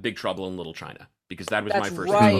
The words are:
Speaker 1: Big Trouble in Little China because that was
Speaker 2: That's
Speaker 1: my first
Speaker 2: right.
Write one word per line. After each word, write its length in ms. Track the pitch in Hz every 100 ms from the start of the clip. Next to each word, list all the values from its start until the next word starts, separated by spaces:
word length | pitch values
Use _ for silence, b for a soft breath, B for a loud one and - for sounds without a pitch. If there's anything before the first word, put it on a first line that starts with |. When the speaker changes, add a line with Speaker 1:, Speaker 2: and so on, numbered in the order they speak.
Speaker 1:
Big 140 | 113 101
Trouble 300 | 107 92 92
in 100 | 92
Little 160 | 82
China 340 | 78 78 - - _ -
because 180 | 82 85
that 180 | 107
was 80 | 104
Speaker 2:
That's 180 | 101 101
Speaker 1:
my 60 | 90
first 160 | 90
Speaker 2:
right. 220 | 208 104 101